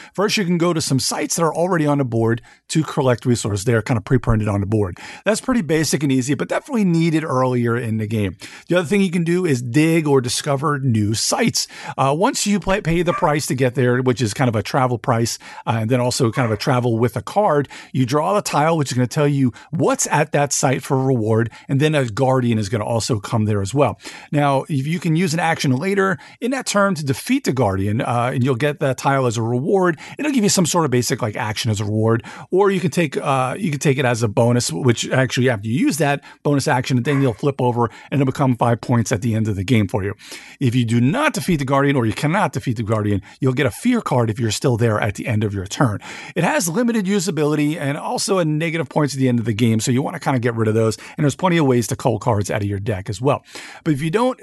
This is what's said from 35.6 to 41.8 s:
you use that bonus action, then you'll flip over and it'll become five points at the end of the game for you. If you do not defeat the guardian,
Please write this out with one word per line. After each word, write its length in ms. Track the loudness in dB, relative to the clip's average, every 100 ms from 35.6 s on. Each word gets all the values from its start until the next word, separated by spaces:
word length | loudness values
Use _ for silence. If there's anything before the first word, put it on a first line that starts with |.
| -2
you 100 | 0
use 180 | 0 0
that 240 | 0 -2 -6 -6
bonus 240 | 0 0 2
action, 340 | 0 0 0
then 180 | 2 2
you'll 120 | 0
flip 280 | 0 -2 0
over 280 | 0 0 -2 -4 -6
and 80 | 0
it'll 60 | 0
become 280 | 2 0 2
five 240 | 2 0
points 320 | 2 0 2
at 80 | -2
the 120 | 0
end 140 | 0 0
of 80 | -2
the 80 |
game 240 | 0 2 2
for 160 | -2
you. 100 | -4 -8 -14 -20 -20 -4
If 160 | 0 2
you 80 |
do 160 | 2 2
not 340 | 2 2 0
defeat 240 | -2 -2 -2
the 80 | 0
guardian, 300 | 2